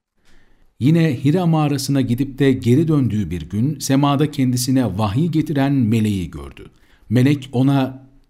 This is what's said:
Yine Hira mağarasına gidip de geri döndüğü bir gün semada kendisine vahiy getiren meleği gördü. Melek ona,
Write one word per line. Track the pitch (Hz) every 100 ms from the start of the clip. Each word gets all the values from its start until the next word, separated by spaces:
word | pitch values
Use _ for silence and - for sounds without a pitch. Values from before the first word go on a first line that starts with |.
| _ _ _ - - _ _ _
Yine | 123 165 160 131
Hira | 135 165 175
mağarasına | 156 151 143 139 139
gidip | 131 120 139 135
de | 139
geri | 131 104 127 160
döndüğü | 151 123 104 92
bir | 85 76
gün | 101 131 139
semada | - 135 143 143 147
kendisine | 143 127 123 123 131 120 92
vahiy | 107 104 170
getiren | 156 151 143 135
meleği | 139 113 113 107 101 82
gördü. | 78 69 - - _ _ _ _
Melek | 113 127 147 -
ona, | 120 131 139 131 127 - - _